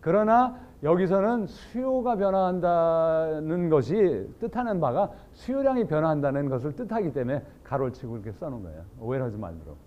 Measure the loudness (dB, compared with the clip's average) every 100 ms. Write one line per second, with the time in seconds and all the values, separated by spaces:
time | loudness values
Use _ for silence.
0 | 2 2 6 4 4 -2 -18 -6 2 4
1 | 4 4 2 0 -4 -10 -10 -6 -2 0
2 | 0 0 2 2 2 2 2 4 4 4
3 | 4 2 0 -2 -2 0 4 4 4 2
4 | 4 2 -4 -8 -6 -4 -2 0 0 0
5 | -2 -4 -20 -16 -6 0 0 0 0 0
6 | 2 2 0 0 -2 -2 -4 -8 -6 -2
7 | -2 -2 -2 -4 -6 -20 -6 -2 -2 -4
8 | -10 -10 -10 -10 -10 -10 -12 -14 -16 -12
9 | -6 -4 -4 -6 -10 -12 -14 -18